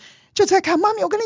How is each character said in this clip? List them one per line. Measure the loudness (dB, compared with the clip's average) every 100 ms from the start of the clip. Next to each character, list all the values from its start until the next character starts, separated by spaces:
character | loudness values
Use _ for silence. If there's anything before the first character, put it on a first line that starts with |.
| -16 -20 _
就 | -2 2
在 | 2
看 | 2 0
，“妈 | 0
咪， | 0
我 | -2
跟 |
你 | -2